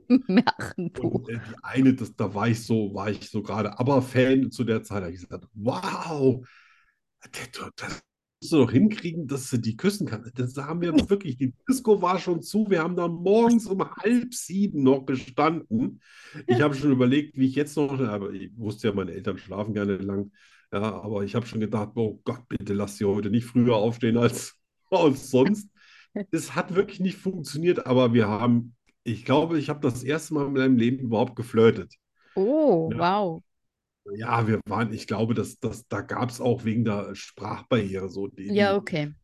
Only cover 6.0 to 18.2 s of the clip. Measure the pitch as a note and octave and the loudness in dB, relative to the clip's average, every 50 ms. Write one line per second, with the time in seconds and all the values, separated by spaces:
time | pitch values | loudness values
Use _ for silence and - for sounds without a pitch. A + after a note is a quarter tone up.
6 | E3 E3 D#3+ D3 C3+ C3+ A#2+ B2+ - - _ _ _ _ _ _ _ _ _ _ | -8 -8 -4 2 4 4 4 2 -2 -12 _ _ _ _ _ _ _ _ _ _
7 | _ _ _ _ - - - - - - - - - - - - - - - - | _ _ _ _ -20 -18 -14 -14 -14 -14 -14 -14 -16 -14 -14 -12 -12 -12 -12 -12
8 | - _ _ _ _ _ _ _ - - E3 D3+ B2 A2 G2+ C3+ G3 A3 G#3+ - | -16 _ _ _ _ _ _ _ -6 0 4 4 4 4 4 4 4 4 2 0
9 | - F3 D#3+ E3+ D#3 B2 C#3 C3+ - - - A#2+ - A2+ G#2+ - - G3 G3+ - | -6 -8 -6 -6 -6 -6 -6 -8 -6 -4 -4 -2 -2 -2 -4 -2 -2 -2 -2 -2
10 | E3+ - G#2+ - - A2+ - - B2 A#2+ C3 C#3+ C3+ C#3+ D#3+ F3 E3+ E3+ D#3 D3+ | -6 -6 -6 -10 -10 -12 -8 -6 -6 -6 -6 -10 -10 -8 -6 -4 -4 2 2 2
11 | - - G3 G3+ - D#3+ B2 - C3+ C3 - - _ - C4 C4 - A3 G#3 F#3 | 2 2 0 -2 -2 -6 -6 -4 -4 -4 -4 -6 _ -4 -4 -2 4 2 4 4
12 | F3 F3+ F#3 F3+ - F#3 F3 E3 - - - G#3 A3 G3 F#3+ E3+ D#3+ F3 F3+ F3 | 4 2 0 0 0 -2 -4 -4 -4 -4 -2 -2 0 2 2 0 0 -2 -2 -2
13 | F3 E3+ E3+ E3+ E3+ F#3+ G3+ A3+ A#3 A#3 A#3+ A3+ A3 G3+ F#3+ F#3+ E3 - - - | -2 -4 -4 -2 0 4 4 6 6 6 4 4 2 0 -2 -4 -4 -4 -6 -4
14 | F#3 G#3 B3 B3 A#3+ B3 - - - - E3 G3 G3+ G3+ D#3+ D3+ C3+ C3 C3 C3+ | 0 2 2 2 0 -2 -8 -12 -12 -6 -2 0 0 0 0 4 4 4 4 4
15 | C3 - C3+ A#2+ A#2+ - B2+ - D3 D#3 E3 D#3+ - - - - C3 G3 - - | 2 -2 -4 -4 -4 -6 -2 2 2 2 2 0 -4 -4 -2 -2 -2 -2 -4 -10
16 | _ _ - - - - - - - - - A#2 D3 D3 C#3+ C3 C#3+ D3 C3 B2 | _ _ -20 -20 -20 -20 -18 -14 -2 0 2 4 4 2 2 0 2 2 4 4
17 | B2+ B2 C3 D3 D3 - - C3 C3 C3 C3 C#3 D3 D3 - D#3+ D3 C#3 C#3 C3 | 6 4 4 2 2 -2 -2 0 0 2 2 0 -2 -2 -2 -2 -2 0 0 -2
18 | C3+ A2 G#2 G#2 | -2 -2 -2 -4